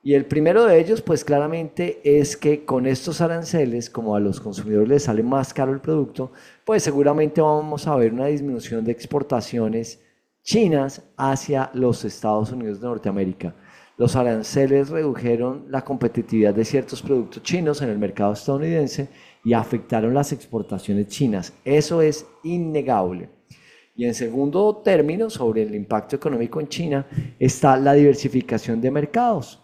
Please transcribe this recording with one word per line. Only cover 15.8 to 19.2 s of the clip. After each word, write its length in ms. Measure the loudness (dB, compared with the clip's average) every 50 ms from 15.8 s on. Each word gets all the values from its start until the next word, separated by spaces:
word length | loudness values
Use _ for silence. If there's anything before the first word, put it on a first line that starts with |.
| -4
competitividad 680 | -6 -4 -2 -2 -2 -2 -2 -4 0 2 4 4 4
de 120 | 4 2 0
ciertos 360 | 0 0 -2 -2 -2 -12 -10
productos 420 | -2 0 0 0 0 -4 -10 -12 -6
chinos 360 | -4 -2 -2 0 -2 -2 -2
en 80 | -2 -4
el 100 | -2 -2
mercado 340 | -4 -4 -2 0 0 0
estadounidense 760 | 0 -2 -2 -2 -2 -2 -2 -2 0 0 0 -2 -2 -6 -8 -8 -12 -20